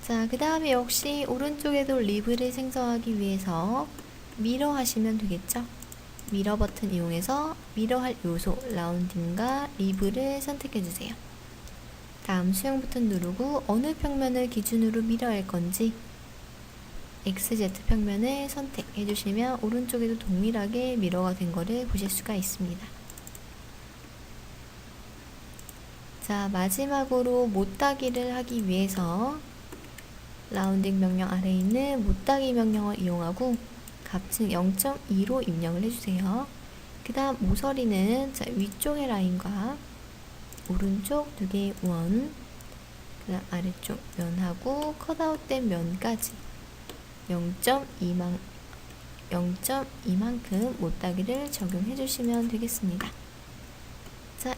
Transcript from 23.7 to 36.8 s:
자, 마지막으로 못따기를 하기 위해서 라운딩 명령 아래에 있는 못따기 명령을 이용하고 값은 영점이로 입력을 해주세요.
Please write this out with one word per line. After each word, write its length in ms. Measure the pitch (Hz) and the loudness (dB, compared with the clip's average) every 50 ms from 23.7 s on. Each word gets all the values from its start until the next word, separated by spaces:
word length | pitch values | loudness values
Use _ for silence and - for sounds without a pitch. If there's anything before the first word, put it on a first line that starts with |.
| - - - - - - - - - - - - - - - - - - - - - - - - - - - - - - - - - - - - - - - - - - - - - - - - - - - | -16 -16 -16 -16 -16 -16 -16 -16 -16 -16 -16 -14 -14 -14 -14 -14 -16 -16 -16 -16 -16 -16 -16 -16 -16 -16 -16 -16 -16 -16 -16 -16 -16 -16 -14 -14 -14 -14 -14 -14 -14 -14 -14 -16 -16 -16 -16 -16 -14 -12 -4
자, 220 | - 208 202 202 196 202 | -2 -2 0 0 0 2
마지막으로 920 | 185 180 196 190 - 277 277 285 277 269 269 254 247 247 247 247 247 247 | 2 2 2 2 0 0 2 2 2 2 4 4 4 4 4 4 4 4
못따기를 880 | 240 202 190 196 196 196 - 285 277 277 269 269 254 240 247 247 247 247 | 4 4 2 2 2 2 2 2 2 4 2 0 0 0 0 0 0 -2
하기 320 | 254 247 247 247 233 214 | -2 -4 -2 -2 0 2
위해서 720 | 190 180 185 196 196 190 190 180 170 170 190 226 262 294 311 294 - - - - - - - - - - - - - - - - - - - - - | 2 4 4 4 2 2 2 2 2 2 2 2 0 0 -4 -8 -12 -14 -14 -14 -14 -14 -14 -14 -14 -14 -14 -14 -14 -14 -16 -14 -14 -14 -14 -10 -6
라운딩 480 | 220 196 190 196 196 196 190 196 196 190 | -2 0 2 4 4 4 4 4 4 6
명령 320 | 190 185 185 185 185 185 | 6 6 6 4 2 2
아래에 220 | 185 185 185 190 185 | 2 2 4 4 4
있는 520 | 185 185 190 220 254 269 285 277 262 208 | 4 6 6 4 4 4 2 2 2 4
못따기 480 | 202 190 190 - - - 269 269 262 247 | 4 4 4 6 4 4 6 6 4 4
명령을 440 | 240 226 220 214 214 208 208 208 - | 4 6 6 4 4 2 0 0 2
이용하고 580 | - 180 175 175 170 165 180 - 247 254 240 233 - - - - - - - - - | 2 2 2 2 0 0 0 0 2 2 2 0 -2 -8 -14 -14 -14 -14 -14 -14 -12
값은 480 | - - 214 190 - - - 220 202 | -4 -4 -4 -4 -2 -2 0 2 2
영점이로 920 | 180 175 180 185 196 190 - 277 277 277 - - 202 190 196 214 247 262 240 | 4 4 4 4 4 2 2 0 0 -2 -2 2 2 2 4 4 2 2 2
입력을 380 | - 170 165 170 165 170 175 | 2 0 0 0 0 0 2
해주세요. 680 | 202 226 240 240 - - 185 185 190 185 185 165 180 - - - - - - - | 0 0 0 -2 -2 0 0 2 2 2 2 0 0 -4 -8 -14 -14 -14 -14 -14